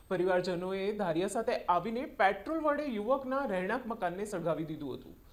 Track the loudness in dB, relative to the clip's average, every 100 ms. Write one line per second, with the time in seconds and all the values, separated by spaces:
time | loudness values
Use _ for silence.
0 | -4 0 4 4 2 -2 -2 -2 -2 0
1 | 0 2 2 0 0 0 4 2 2 -4
2 | -4 4 4 4 -2 0 2 0 0 -2
3 | 0 0 0 -2 0 0 0 -2 -4 -2
4 | -2 -2 -4 -2 0 -2 -2 -6 -8 -8
5 | -12 -20 -20